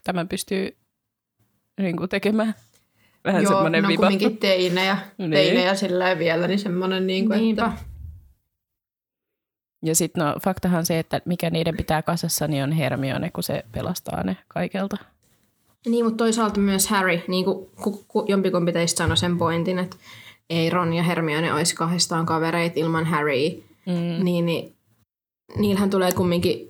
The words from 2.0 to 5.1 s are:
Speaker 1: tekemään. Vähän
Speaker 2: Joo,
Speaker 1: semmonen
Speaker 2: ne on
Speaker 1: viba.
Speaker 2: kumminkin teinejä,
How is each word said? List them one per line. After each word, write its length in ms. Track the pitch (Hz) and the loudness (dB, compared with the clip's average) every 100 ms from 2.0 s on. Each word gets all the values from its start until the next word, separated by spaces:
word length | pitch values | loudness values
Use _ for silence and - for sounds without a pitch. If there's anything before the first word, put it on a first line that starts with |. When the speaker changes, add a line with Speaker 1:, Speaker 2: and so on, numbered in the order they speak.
| 180 | -4
Speaker 1:
tekemään. 480 | 233 202 214 220 - _ _ _ _ _ _ 190 | -2 0 0 0 -4 _ _ _ _ _ _ -2
Vähän 180 | 185 | 2
Speaker 2:
Joo, 80 | 202 | 4
Speaker 1:
semmonen 280 | 196 160 175 | 4 4 2
Speaker 2:
ne 40 | 202 | 2
on 40 | |
Speaker 1:
viba. 100 | 160 | 4
Speaker 2:
kumminkin 360 | 190 196 - - | 4 4 2 0
teinejä, 600 | 202 185 180 180 190 196 - | 2 2 2 2 0 -2 -4